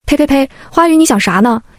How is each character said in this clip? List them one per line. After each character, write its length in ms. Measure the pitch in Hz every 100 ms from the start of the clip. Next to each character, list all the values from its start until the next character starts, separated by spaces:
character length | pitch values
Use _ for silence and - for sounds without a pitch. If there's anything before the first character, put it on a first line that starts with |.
| -
呸 120 | 294
呸 100 | 294
呸！ 220 | 277 269 - -
花 200 | - 339
鱼 80 | 320
你 80 | 320
想 120 | 208
啥 220 | 202 180
呢？ 220 | 240 226 -